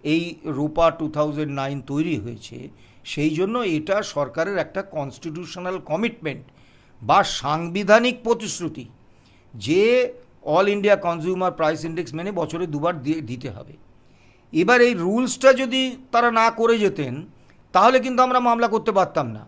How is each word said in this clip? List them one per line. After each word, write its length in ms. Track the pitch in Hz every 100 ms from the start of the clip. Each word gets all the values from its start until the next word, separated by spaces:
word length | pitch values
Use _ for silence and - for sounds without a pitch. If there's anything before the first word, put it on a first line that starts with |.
এই 320 | 147 160 170 160 160
রূপা 460 | 135 151 156 165
টু 180 | 156 156
থাউজেন্ড 440 | 151 151 147 151
নাইন 280 | 139 135 143
তৈরি 360 | 120 143 165 143
হয়েছে, 520 | 107 117 - 120 127 - - -
সেই 260 | - - 151
জন্য 300 | 156 190 240
এটা 440 | 226 156 151 196
সরকারের 540 | 202 - 135 - 170 -
একটা 240 | - -
কনস্টিটিউশনাল 960 | 196 156 139 - 165 156 170 185 180 185
কমিটমেন্ট 640 | - 156 226 233 156 131 - _ - _ _ -
বা 220 | 110 170
সাংবিধানিক 1000 | 190 - 143 156 170 180 190 214 247 247
প্রতিশ্রুতি 600 | 226 233 214 - 170 139 113 - _ _ _ _ _ 117
যে 580 | 101 170 214 247 247 - - _ -
all 220 | 156 202
India 300 | 202 202 196
consumer 540 | 175 165 160 185 185 180
price 280 | 156 160 160
index 260 | 160 151 151
মেনে 160 | 180
বছরে 360 | 190 156 165 175
দুবার 340 | 147 160 170
দিয়ে, 180 | 131 160
দিতে 280 | 127 123 135
হবে। 240 | 98 - 151 - _ _ _ _ _ _
এবার 300 | 156 180 247
এই 120 | 240
রুলসটা 600 | 214 175 220 254 - 269
যদি 440 | 254 262 262 262 240 -
তারা 200 | 233 240
না 200 | 226 226
করে 280 | 220 226 233
যেতেন, 460 | 202 185 135 127 175 - _ - _
তাহলে 280 | 185 214 262
কিন্তু 240 | 247 247
আমরা 160 | 254 254
মামলা 280 | 240 233 233
করতে 240 | 214 -
পারতাম 360 | 196 180 - 127
না 180 | 107